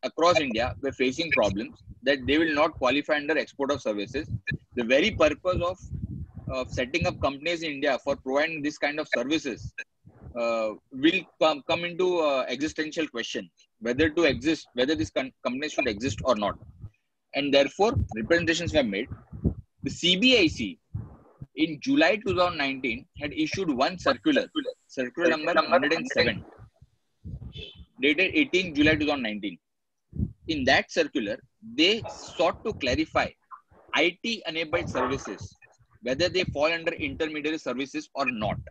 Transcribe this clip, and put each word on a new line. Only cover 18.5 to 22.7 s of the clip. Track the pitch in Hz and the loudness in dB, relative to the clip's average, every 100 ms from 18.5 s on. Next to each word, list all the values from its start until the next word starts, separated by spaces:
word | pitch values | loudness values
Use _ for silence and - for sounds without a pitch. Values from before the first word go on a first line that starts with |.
| 160 170 156 | 0 0 0
were | |
made. | 123 98 - - - - - - - _ | 0 -2 -6 -10 -14 -4 -4 -4 -14 _
The | - | -10
C | - 170 180 | -2 2 4
B | 247 247 | 6 6
I | 165 | 4
C | - 107 127 _ - - - - _ - - | 0 -6 -8 _ -12 -10 -16 -20 _ -18 -2
in | 160 151 | -2 -2
July | - 139 160 208 | 0 4 4 4
two | 208 180 | 0 2
thousand | 180 165 | 2 2
nineteen | 139 | -2